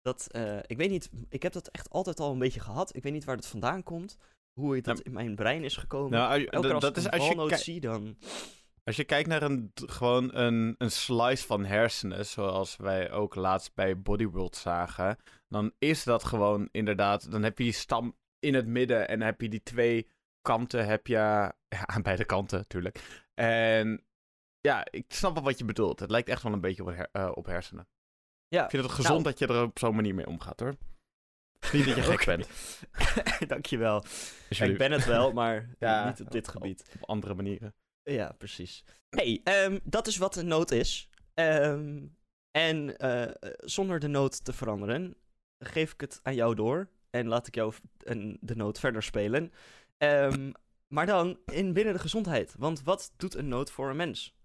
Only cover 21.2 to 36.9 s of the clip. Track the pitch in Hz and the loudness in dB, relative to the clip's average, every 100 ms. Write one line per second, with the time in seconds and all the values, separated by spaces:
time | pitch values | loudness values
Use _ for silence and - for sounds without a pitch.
21.2 | 107 107 101 - _ 92 90 - 98 92 | 4 4 2 -2 _ -8 -4 -2 0 0
22.2 | 95 95 98 95 104 90 90 - - - | 0 0 0 -4 -4 -6 -6 -8 -16 -20
23.2 | _ - 117 113 113 113 110 110 _ _ | _ -2 2 4 6 4 4 -2 _ _
24.2 | _ _ _ _ 143 120 - 87 - - | _ _ _ _ 2 2 0 -8 -8 0
25.2 | 196 160 139 131 117 - 101 - 95 113 | 0 2 0 0 -2 2 2 2 0 0
26.2 | 123 123 113 104 90 92 90 85 87 101 | 0 -2 -2 0 0 -2 -6 -6 -6 -2
27.2 | 95 - - 90 87 - 85 _ _ _ | -2 -4 -4 -4 -6 -14 -18 _ _ _
28.2 | _ _ _ 175 147 135 127 - 123 160 | _ _ _ 0 2 0 -2 0 4 4
29.2 | 160 135 135 120 117 - 117 107 107 95 | 2 0 2 2 2 0 0 2 2 0
30.2 | - 82 - - 131 143 - - _ _ | -4 -8 -10 -6 -6 -6 -10 -12 _ _
31.2 | _ _ _ _ - 147 135 127 123 185 | _ _ _ _ 0 4 4 4 2 2
32.2 | - 87 - - - - - - - - | 2 2 -2 -10 -14 -14 -14 2 4 4
33.2 | - - 151 135 - 123 113 104 - - | 0 -2 -2 -4 -2 0 2 2 -2 -12
34.2 | - - - 98 101 95 135 147 120 117 | -12 -14 -8 0 2 4 4 4 4 4
35.2 | 131 120 117 110 117 123 117 110 104 110 | 4 4 0 0 -4 -4 2 2 2 -4
36.2 | - 113 - - 95 95 - | -6 -6 -6 -8 -8 -10 -14